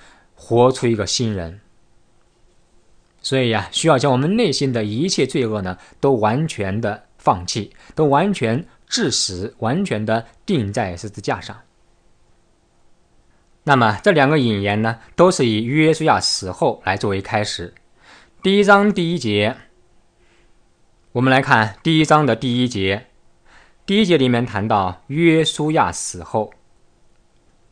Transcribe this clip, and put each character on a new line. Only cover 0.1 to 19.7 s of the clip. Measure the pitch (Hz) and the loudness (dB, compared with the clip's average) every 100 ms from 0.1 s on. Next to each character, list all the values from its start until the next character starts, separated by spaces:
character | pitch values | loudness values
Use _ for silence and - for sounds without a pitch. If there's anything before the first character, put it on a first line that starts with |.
| _ _ _ | _ _ _
活 | - 117 123 | -2 4 4
出 | 127 120 | 4 -2
一 | 110 | -2
个 | 98 | -2
新 | - 117 | -4 -4
人。 | 101 82 101 _ _ _ _ _ _ _ _ _ _ _ _ _ _ _ _ | -4 -8 -14 _ _ _ _ _ _ _ _ _ _ _ _ _ _ _ _
所 | - 131 | -4 -2
以 | 123 | 0
呀， | 107 - | 0 -2
需 | - 160 | -2 2
要 | 135 | 2
将 | 139 | 2
我 | 127 | 2
们 | 151 220 | 2 0
内 | 214 | 0
心 | 135 135 | 0 -2
的 | 117 | -2
一 | 104 110 180 | -4 -2 -2
切 | - 131 | -2 -2
罪 | 156 117 | -2 -2
恶 | 107 | -2
呢， | 92 90 - _ | -6 -8 -16 _
都 | 139 | 0
完 | 127 107 123 160 | 2 2 0 -4
全 | - 98 101 | -4 -6 -4
的 | 113 107 - _ | -4 -6 -12 _
放 | - 101 87 | -2 -2 -4
弃， | 117 98 - - | -8 -8 -14 -10
都 | - 156 | -2 2
完 | 139 196 | 2 0
全 | 190 113 120 175 _ _ | 0 -2 -2 -6 _ _
致 | - 160 | -4 -2
死， | - - 90 101 - | -2 -4 -6 -10 -6
完 | 113 156 196 | -4 -2 -2
全 | 107 | -4
的 | 110 113 - _ | -2 -4 -4 _
钉 | - 170 101 | -2 -2 0
在 | 113 98 85 | -4 -4 -6
十 | 104 | -12
字 | - | -8
架 | 104 110 | -6 -6
上。 | - 110 _ _ _ _ _ _ _ _ _ _ _ _ _ _ _ _ _ _ _ _ 151 | -8 -18 _ _ _ _ _ _ _ _ _ _ _ _ _ _ _ _ _ _ _ _ 0
那 | 135 | 4
么 | 110 104 | 2 2
这 | 208 | 2
两 | 160 135 | 2 4
个 | 156 | 2
引 | 120 101 | 2 0
言 | 101 104 | -2 -2
呢， | 113 117 - - | -2 -6 -6 2
都 | 180 | 4
是 | 180 123 | 4 0
以 | 107 120 | 0 0
约 | 151 156 | 2 2
书 | 156 | 2
亚 | 156 101 | 2 2
死 | - - 95 | 0 -4 -6
后 | 92 147 - | -2 -2 -2
来 | - 98 | -4 -2
作 | 110 | -2
为 | 98 | -4
开 | 95 110 | -4 -4
始。 | 107 - 87 - _ _ - - _ _ | -4 -8 -12 -16 _ _ -20 -20 _ _
第 | 190 196 | 0 2
一 | |
章 | 202 202 208 | 4 4 4
第 | 202 170 | 0 -2
一 | 170 | -2
节， | 117 104 104 131 - | -2 0 0 -4 -14